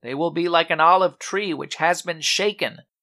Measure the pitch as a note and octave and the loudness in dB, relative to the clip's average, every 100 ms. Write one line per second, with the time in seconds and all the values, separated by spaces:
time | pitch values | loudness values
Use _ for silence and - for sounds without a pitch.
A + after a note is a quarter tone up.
0 | A#2 C#3 E3 D#3+ F3 E3+ E3+ D#3+ D#3+ F#3 | -10 -4 -4 -2 0 0 2 4 6 6
1 | F#3 C#3 - F#3+ G3+ D3 C#3+ - D#3+ F3 | 4 -2 -8 -6 -4 -6 -8 -2 0 0
2 | F3+ D#3+ D3 - G3+ G#3 B2+ - _ _ | -4 -6 -4 0 -2 -2 -8 -8 _ _